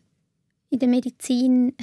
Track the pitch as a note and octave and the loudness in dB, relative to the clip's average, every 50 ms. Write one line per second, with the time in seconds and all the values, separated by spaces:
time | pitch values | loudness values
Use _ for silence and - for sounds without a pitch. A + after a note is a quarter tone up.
0 | _ _ _ _ _ _ _ _ _ _ _ _ _ - - A#3 C4 B3 B3 B3+ | _ _ _ _ _ _ _ _ _ _ _ _ _ -8 -4 -2 0 2 2 0
1 | B3 B3+ - - - - B3+ A#3+ B3+ C4 B3+ B3 B3 B3 - - | 0 -4 -10 -10 -6 -4 -2 0 2 2 2 2 2 0 -2 -4